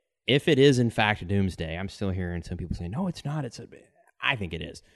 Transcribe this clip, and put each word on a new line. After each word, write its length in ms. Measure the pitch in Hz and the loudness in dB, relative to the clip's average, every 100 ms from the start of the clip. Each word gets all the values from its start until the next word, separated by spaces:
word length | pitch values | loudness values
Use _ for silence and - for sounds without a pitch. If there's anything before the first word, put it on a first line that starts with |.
| _ _ - | _ _ 2
If 200 | 139 - | 2 4
it 120 | 135 | 8
is, 200 | 139 123 | 8 8
in 120 | 117 | 2
fact, 360 | - 107 107 90 | 2 0 0 0
Doomsday, 480 | 101 95 - 80 | 0 0 -2 -6
I'm 140 | 85 98 | -6 -8
still 220 | - 98 | -6 -4
hearing 320 | 95 87 87 | -2 -4 -6
some 160 | - 87 | -8 -8
people 180 | 87 - | -8 -8
say, 100 | 85 | -6
"No, 200 | 127 190 | -6 -6
it's 180 | - | -6
not. 220 | 143 156 127 | -8 -6 -8
It's 120 | - | -12
a," 80 | - - _ _ _ - | -18 -20 _ _ _ -6
I 160 | 127 123 | -4 -2
think 160 | 90 | -4
it 80 | 82 | -8
is. 220 | 80 - _ | -10 -14 _